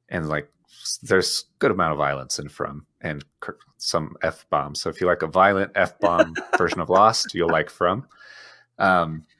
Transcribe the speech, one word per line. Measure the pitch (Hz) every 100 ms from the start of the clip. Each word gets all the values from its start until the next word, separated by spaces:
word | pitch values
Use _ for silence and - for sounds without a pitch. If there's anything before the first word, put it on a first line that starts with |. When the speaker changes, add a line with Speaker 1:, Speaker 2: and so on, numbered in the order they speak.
| -
Speaker 1:
And, | 90 78
like, | 76 - _ _ -
s-, | - -
there's | 127 95 - - - -
good | 127
amount | 95 82
of | 73
violence | 71 69 65 -
in | 71
From | - - 71 - _
and | 82 73 - _
cr-, | - - _ -
some | - 82 76 -
F-bombs. | 80 - - 78 71 73
So | -
if | -
you | 90
like | 87
a | 82
violent | 92 98 98 98
F-bomb | 101 87 - 92 85 82 80 -
Speaker 2:
<laughs> | -
Speaker 1:
version | 85 90
of | 82
Lost, | 92 110 - -
you'll | 104 82
like | 80 -
From. | - 87 104 - _ - - - - _ -
Um, | 98 90 80 80 -